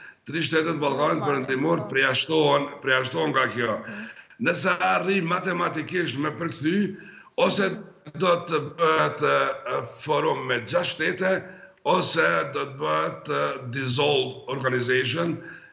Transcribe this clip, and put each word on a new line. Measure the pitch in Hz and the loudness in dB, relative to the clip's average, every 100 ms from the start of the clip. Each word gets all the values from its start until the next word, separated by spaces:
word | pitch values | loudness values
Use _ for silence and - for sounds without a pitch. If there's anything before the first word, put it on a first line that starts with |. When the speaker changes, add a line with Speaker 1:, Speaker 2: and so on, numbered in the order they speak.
| - - - | -20 -18 -8
Speaker 1:
tri | 151 | -4
shtetet | 151 160 160 156 | 0 0 0 0
Ballkanit | 143 135 151 165 | 0 2 2 2
Speaker 2:
Nuk | - | 0
marrin, | 139 131 | -2 0
Speaker 1:
Perëndimor | 131 151 170 - | 0 2 0 0
Speaker 2:
po. | 135 | 0
Speaker 1:
përjashtohen, | 135 123 - 160 147 143 139 - | 2 2 2 4 4 4 0 -4
përjashtohen | 131 131 127 165 156 | 2 2 2 0 2
nga | 135 127 | 2 0
kjo. | 107 117 101 | 0 0 -2
Speaker 2:
Mhm. | - 101 113 - - - | -6 -12 -12 -16 -20 -2
Speaker 1:
Nëse | 170 165 185 175 | 0 2 2 2
arrijmë | 185 185 175 196 165 | 2 2 2 2 2
matematikisht | 180 185 175 170 156 147 185 156 127 | 0 0 0 -2 -2 -4 -2 -2 -2
me | 151 | -4
përkthy, | 156 170 117 151 196 196 - - - - - | -4 -6 -2 0 2 0 -4 -14 -20 -8 0
ose | 180 190 190 160 - - - - | 2 2 0 -2 -10 -18 -16 -2
do | 185 170 170 | 2 2 0
të | 160 123 - | -2 -2 2
bëhet, | 160 156 151 147 | 4 4 2 2
e, | 147 139 135 135 - 135 120 - | 2 4 2 -2 -4 -4 -6 -8
forum | 147 147 156 135 127 | -2 0 2 0 0
me | 123 | -2
gjashtë | 107 175 175 | 0 0 0
shtete, | - 165 180 185 190 - - - _ 139 | -2 -2 0 0 0 -4 -16 -20 _ 0
ose | 185 156 165 160 170 147 | 0 2 2 2 2 -2
do | 143 135 | -4 -6
të | 131 | -6
bëhet, | 151 156 160 - 151 | -2 -2 -2 -6 -4
e, | 143 147 135 127 | -2 -2 -4 -8
dissolve | 131 131 123 147 139 127 - - | -4 -2 2 2 2 0 -6 -8
organization, | 135 127 123 120 127 127 160 170 151 - - - | -4 0 0 2 2 2 0 -2 -4 -8 -18 -20